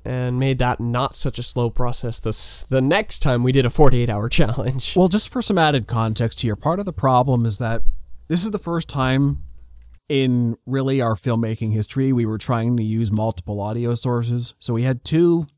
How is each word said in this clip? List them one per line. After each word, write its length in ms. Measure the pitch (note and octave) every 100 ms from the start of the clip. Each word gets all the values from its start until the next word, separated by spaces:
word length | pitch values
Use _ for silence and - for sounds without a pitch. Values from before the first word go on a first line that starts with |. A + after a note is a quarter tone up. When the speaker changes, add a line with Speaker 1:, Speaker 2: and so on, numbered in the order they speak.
| -
Speaker 1:
and 320 | B2+ B2 B2+
made 220 | C3+ C3
that 200 | B2 -
not 360 | A#2 A#2+ C#3 -
such 240 | C3+ -
a 40 |
slow 260 | A#2+ B2 A#2
process 500 | - B2 A#2 A#2+ A2
this, 440 | A2+ G#2+ - -
the 180 | - C3
next 380 | C3 F#3+ G#3+ -
time 220 | C#3+ B2
we 100 | B2+
did 120 | C3+ A#2+
a 40 |
forty-eight 400 | - C#3+ B2 A#2+
hour 180 | G#2 A2+
<laughs> 100 | -
challenge. 560 | D3 B2 A2+ C3 - F3+
Speaker 2:
Well, 100 | -
just 220 | G3+ -
for 120 | B3+
some 160 | - F#3+
added 300 | D#3 C#3 G#2+
context 540 | A#2 A2+ A2 A2+ -
here, 140 | A#2 G#2
part 220 | D3+ F3+
of 60 | G3
the 80 |
problem 520 | - C#3 B2+ C3 B2 A#2
is 120 | G2+
that 240 | A#2 A#2 - - - - -
this 160 | E3+
is 80 | G#3
the 80 | G3+
first 300 | - E3+ -
time 540 | C#3 C3 C3+ C#3+ C#3 - - - - - - -
in 480 | C#3 C3 B2 A#2 A#2 -
really 340 | C3+ C3+ C3+
our 140 | A#2 A2
filmmaking 560 | B2+ A2+ A2+ A2 A2
history 400 | A2 G#2+ C#3 C3+
we 140 | B2 A2
were 120 | A2
trying 380 | - A#2+ A#2 A#2+
to 60 |
use 280 | G#2+ A2 A2+
multiple 500 | G#2+ A2 - - G#2
audio 320 | G2+ A2+ A#2+
sources. 600 | A#2 C3 A#2+ A#2 A#2+ A#2+ -
So 140 | -
we 100 | A#2
had 200 | B2+ B2+ -
two, 400 | D#3 E3+ E3+ D3+